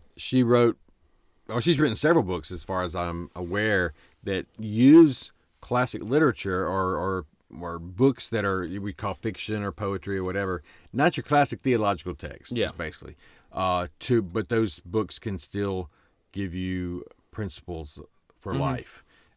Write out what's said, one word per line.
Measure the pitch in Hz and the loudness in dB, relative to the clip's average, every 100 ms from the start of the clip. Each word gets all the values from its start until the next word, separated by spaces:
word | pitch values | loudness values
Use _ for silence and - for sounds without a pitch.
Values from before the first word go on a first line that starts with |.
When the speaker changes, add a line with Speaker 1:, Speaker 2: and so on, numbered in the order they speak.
| - - | -14 -14
Speaker 1:
she | - 127 | -2 2
wrote, | 120 120 120 - _ _ _ _ _ _ - | 4 6 4 2 _ _ _ _ _ _ -6
or | 113 | -2
she's | 127 143 | 2 2
written | 147 110 | 2 2
several | 147 170 | 4 4
books, | 98 90 - | 2 -4 -6
as | 90 | -10
far | - 92 | -6 -4
as | 90 87 | -2 -2
I'm | 87 85 87 85 | -4 -4 -8 -10
aware, | 87 98 110 101 87 80 _ _ | -4 -2 2 2 0 -4 _ _
that | 101 95 - - | -6 -6 -6 -10
use | 110 107 127 156 160 131 - - _ _ | -6 4 10 12 10 6 -8 -14 _ _
classic | - 123 131 113 | -4 -2 -2 -4
literature | 101 139 156 110 98 92 85 | -2 2 2 0 -4 -2 -2
or, | 95 92 87 | 0 -2 -2
or, | 92 92 80 _ _ 69 | -2 -4 -6 _ _ -12
or | 85 85 | -10 -8
books | 85 90 131 131 - | -10 2 2 4 -4
that | 113 | -2
are, | 101 95 87 98 | 0 0 -4 -6
we | 101 | -8
call | 92 104 | -6 -6
fiction | 92 113 98 - 107 | -4 -6 -6 -6 -4
or | 101 | -4
poetry | - 104 98 101 98 | -6 -6 -6 -4 -4
or | |
whatever, | 92 95 98 90 - - - | -4 -4 -4 -6 -8 -20 -10
not | 113 156 160 | 0 0 0
your | |
classic | - 147 143 110 | 0 2 2 0
theological | 135 120 104 98 90 | 0 2 2 0 -4
text, | 85 76 - - | -10 -10 -14 -8
Speaker 2:
Yeah. | 120 95 82 | -4 -4 -4
Speaker 1:
basically. | 82 - 67 76 - _ _ | -10 -12 -18 -20 -20 _ _
Uh, | - 92 90 90 - | -4 -2 -2 -4 -8
to, | - 120 | 0 2
but | 95 90 101 | 2 -4 -2
those | 117 110 - | 0 0 -4
books | 90 110 101 - | -6 -4 -4 -6
can | - 95 | -8 -8
still | - 101 101 95 90 _ _ _ _ | -8 -6 -4 -4 -6 _ _ _ _
give | 98 98 | -8 -6
you | 90 92 92 87 87 - - _ | -4 -4 -4 -4 -8 -12 -20 _
principles | - 101 - - 82 76 - - _ _ _ | -8 -8 -8 -10 -10 -10 -14 -18 _ _ _
for | 101 | -6
Speaker 2:
Mm-hmm. | 87 | -2
Speaker 1:
life. | 80 127 - - _ _ _ | -2 -4 -10 -20 _ _ _